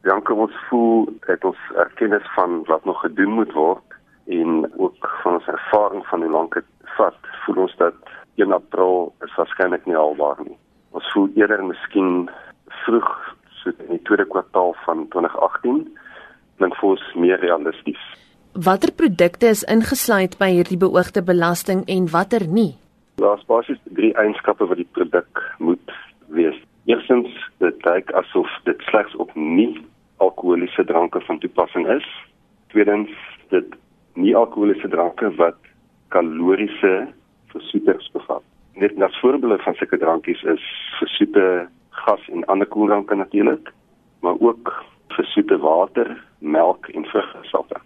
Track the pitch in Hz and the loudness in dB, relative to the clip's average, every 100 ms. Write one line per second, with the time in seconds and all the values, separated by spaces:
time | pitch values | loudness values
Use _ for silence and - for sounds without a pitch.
0 | - 98 - 110 110 - - 123 117 113 | 2 0 0 0 0 -4 -2 2 4 4
1 | 104 113 - 90 95 87 - 90 87 - | 2 -4 -4 -2 -2 -4 -6 -2 -2 0
2 | 110 101 - - 90 85 78 80 98 85 | 0 0 -2 -2 0 -2 -2 -2 -2 -4
3 | 85 78 98 113 107 76 80 95 _ - | -4 0 0 0 -2 0 0 0 _ -20
4 | _ _ - 87 82 80 - - 92 - | _ _ -6 -2 0 0 -2 -2 -4 -2
5 | - - 92 87 - - - 107 104 98 | -8 -4 -2 -2 -4 -8 0 2 2 -2
6 | 90 87 82 80 82 - - _ - - | -6 -4 0 0 0 -4 -8 _ -14 0
7 | 98 - - - - 95 92 - 87 - | 0 0 -20 -12 -4 -2 -2 0 0 0
8 | - - - - 98 92 - 107 92 90 | -20 -20 -16 -2 2 0 -2 0 2 2
9 | 82 _ - - 82 - 90 87 - 82 | -2 _ -12 -4 -4 0 0 0 -2 2
10 | 76 73 73 71 - - _ _ _ 87 | 2 2 -2 -2 -10 -16 _ _ _ -12
11 | - 104 98 107 104 104 95 85 - 101 | -4 0 2 2 2 2 -2 -8 -2 0
12 | 92 90 87 - - - _ - - 117 | 2 0 -2 -10 -20 -20 _ -10 4 4
13 | - - - - _ - 92 - - 87 | 4 -4 -12 -18 _ -10 -10 -10 -8 -8
14 | - 101 98 95 - - 90 82 - 80 | 0 0 2 -2 -2 0 0 -2 -4 -4
15 | 78 90 82 - 76 - 120 139 160 - | -4 -2 -2 0 0 0 0 -2 -2 -16
16 | - - - _ _ _ 92 - 101 95 | -20 -20 -20 _ _ _ -2 2 0 0
17 | - 87 87 92 87 85 76 78 - - | -2 0 2 2 0 0 -2 -6 -10 -10
18 | - - _ _ _ - 175 190 339 - | -16 -20 _ _ _ -2 0 2 0 2
19 | 330 170 175 - 233 214 - 226 226 262 | 0 4 2 4 2 2 2 0 2 -2
20 | - 202 185 - 190 180 175 180 185 180 | 0 2 0 0 2 2 2 2 4 4
21 | 180 208 180 175 170 175 - 190 190 190 | 2 -2 2 2 2 0 -2 -2 0 0
22 | 175 170 196 233 175 196 202 127 _ _ | 0 0 0 0 0 2 0 -2 _ _
23 | _ - 101 104 - 117 117 135 - 110 | _ 0 0 0 0 0 0 -8 -8 0
24 | 110 107 107 104 - 98 92 87 87 - | 2 4 0 0 -2 0 0 -2 -4 -4
25 | 87 90 - - - - 80 90 - - | 0 0 -2 -10 -10 -4 -2 -2 -4 -20
26 | - _ _ 78 80 - _ _ - 117 | -20 _ _ 0 0 -2 _ _ -2 -2
27 | - 123 120 - - _ 90 - - 90 | 2 0 0 -10 -18 _ -2 0 0 0
28 | - - - 92 85 - - - - - | 0 -2 0 -2 -2 -4 -4 -4 0 0
29 | 202 - - - 78 87 117 - - _ | 0 -6 -8 -4 0 2 2 0 -16 _
30 | _ _ 95 - 90 87 90 - 87 82 | _ _ 0 2 0 0 0 -2 0 2
31 | 87 90 - 82 85 - 82 90 80 139 | 0 -2 -4 -6 -4 -2 -2 0 0 -2
32 | - - - _ _ _ _ 107 104 104 | -2 -16 -20 _ _ _ _ 2 4 2
33 | 104 - - - _ 92 - - _ _ | -2 -10 -20 -20 _ -2 -2 -16 _ _
34 | _ - 98 117 113 - 104 95 98 85 | _ -2 2 4 2 0 0 0 -2 -2
35 | 85 - 110 80 85 - _ _ _ _ | -2 -2 -4 2 0 0 _ _ _ _
36 | _ 92 82 80 87 98 104 - 98 92 | _ 0 0 0 2 2 0 0 2 2
37 | 120 - _ _ _ - - 107 - 92 | -4 -12 _ _ _ -16 -6 0 0 0
38 | - - - - _ _ _ - 98 95 | -4 -12 -6 -8 _ _ _ -2 -2 2
39 | 95 - 123 139 123 98 - 85 92 - | -2 2 0 2 0 0 -2 -4 -4 0
40 | 80 82 85 85 80 80 - - - - | 0 0 -2 -4 -2 -2 -4 -14 -14 -8
41 | 82 - 101 101 92 90 87 _ _ - | -6 0 2 4 4 0 -4 _ _ -6
42 | - 101 - 85 - 95 101 107 104 101 | -2 -2 -4 -8 -2 0 0 0 2 2
43 | 101 101 95 104 101 - - _ _ _ | 0 -4 0 2 2 0 -8 _ _ _
44 | _ _ 87 87 117 113 - - - _ | _ _ -2 2 2 2 -8 -10 -14 _
45 | _ - - - - - 76 82 98 - | _ -6 -2 0 2 2 4 2 2 0
46 | 78 80 - _ 78 78 85 92 - - | -4 -6 -16 _ -2 2 4 2 -6 -10
47 | - 107 - - - - - - | -4 -4 -4 -12 -4 -4 -4 -14